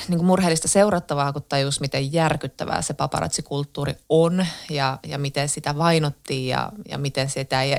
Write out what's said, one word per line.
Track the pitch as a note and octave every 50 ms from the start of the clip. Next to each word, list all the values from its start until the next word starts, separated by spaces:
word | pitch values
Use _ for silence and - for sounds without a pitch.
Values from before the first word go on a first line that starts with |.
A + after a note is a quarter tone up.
| - -
niinku | F3+ E3 E3+
murheellista | F#3 F#3 F#3 F#3+ F3 E3 D#3 - E3
seurattavaa, | - G3 G3+ G#3+ G3+ F3 E3 - D3+ C#3+ C#3 C#3+ C#3
kun | D3 C#3 -
tajus, | - C#3 C3+ C#3 C#3+ -
miten | C#3+ C3+ - C#3 C#3 C3+ D3+
järkyttävää | E3 D#3+ D#3 D3 C3+ - C3 - - - - - - -
se | - D#3
paparazzikulttuuri | - C#3 C#3+ - D3+ D#3 D#3+ - - D#3 - D3 C#3+ C#3+ C#3+ _ - C#3+ C#3+ C3 - _ _
on | D3+ D#3+ E3 E3+ F3 F#3 F#3 E3+ D#3+ - - -
ja, | D#3 C#3+ C3+ C3 C3+ C#3 -
ja | D3+ D3 C#3+
miten | C#3+ C#3 C#3 D3 C#3+ D3+
sitä | - - D3 C#3+ D3 C#3+
vainottiin | E3 E3+ E3 D#3+ D#3 D3 C#3 - _ - C#3 C3 C3 B2+
ja, | B2+ C3 - - - - - -
ja | - C#3
miten | C#3+ C#3+ C3+ - C3 C#3
sitä | - C3+ C3+ - - C3 C3
ei | C#3 C#3